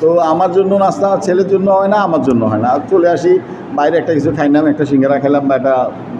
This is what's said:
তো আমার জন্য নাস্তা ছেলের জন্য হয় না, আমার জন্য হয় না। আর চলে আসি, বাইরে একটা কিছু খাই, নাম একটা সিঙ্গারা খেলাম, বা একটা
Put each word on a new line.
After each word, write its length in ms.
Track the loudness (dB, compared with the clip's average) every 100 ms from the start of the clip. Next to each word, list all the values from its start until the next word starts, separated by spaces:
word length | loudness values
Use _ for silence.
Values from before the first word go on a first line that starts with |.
তো 180 | 0 2
আমার 340 | 0 0 0
জন্য 220 | 0 0
নাস্তা 420 | 0 0 0 -2 -2
ছেলের 260 | 0 0 0
জন্য 220 | 0 2
হয় 180 | 2 2
না, 80 | 0
আমার 260 | 0 0
জন্য 220 | 0 0
হয় 140 | 0 0
না। 100 | 0
আর 120 | -2 0
চলে 180 | 2 2
আসি, 300 | 2 2 0 -2 -12 -8
বাইরে 240 | -2 0 0
একটা 160 | 0
কিছু 180 | -2 -2 -2
খাই, 120 | 0
নাম 180 | 2 0
একটা 180 | 0
সিঙ্গারা 340 | 0 0 2 0
খেলাম, 300 | 0 0 0
বা 80 | 0
একটা 340 | 0 0 -2 -6 -12